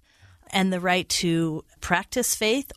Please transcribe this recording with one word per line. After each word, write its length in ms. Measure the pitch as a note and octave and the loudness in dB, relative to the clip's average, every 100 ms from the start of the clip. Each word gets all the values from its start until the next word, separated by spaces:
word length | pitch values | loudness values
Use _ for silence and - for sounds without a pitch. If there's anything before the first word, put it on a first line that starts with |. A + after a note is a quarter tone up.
| _ _ - - - | _ _ -20 -20 -6
and 200 | G3 F#3+ | -2 0
the 80 | F#3 | 0
right 280 | F3+ F#3 E3+ | 0 0 0
to 540 | - F3 E3 E3 D#3 - _ | -2 2 2 0 -4 -10 _
practice 540 | - F3 G3+ B3+ A#3+ - | -2 -2 0 -2 -2 0
faith 360 | G#3+ B3+ C#4 | 0 0 -2